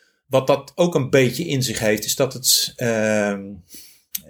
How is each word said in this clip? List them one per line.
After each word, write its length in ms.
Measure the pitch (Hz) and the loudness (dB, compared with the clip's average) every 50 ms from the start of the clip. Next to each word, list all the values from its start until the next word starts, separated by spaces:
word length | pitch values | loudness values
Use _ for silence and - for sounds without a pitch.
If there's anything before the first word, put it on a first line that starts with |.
| _ _ _ _ _ | _ _ _ _ _
wat 200 | _ - 135 131 | _ 0 2 2
dat 260 | - 143 135 - - - | 2 2 0 -2 -4 -2
ook 200 | - 175 175 170 | 0 0 2 2
een 160 | 156 131 123 | 0 0 2
beetje 340 | - 139 131 120 - - 165 | 4 4 4 2 0 -2 -4
in 180 | 170 147 135 131 | -4 -2 -2 -2
zich 160 | 117 110 - | -2 -2 0
heeft, 260 | 117 107 107 110 - | 0 2 2 0 0
is 120 | - - | -4 -2
dat 160 | - 139 127 - | -2 -2 -2 -4
het, 400 | 127 131 - - - - - - | -4 0 0 2 2 0 -2 -6
ehm, 640 | - 131 117 113 110 107 110 107 107 104 104 101 98 98 98 101 90 87 _ - - - - - _ _ _ - - - 76 | -4 -4 -2 0 0 0 2 2 2 0 0 -2 -4 -8 -12 -14 -16 -18 _ -20 -20 -20 -20 -20 _ _ _ -12 -12 -8 -2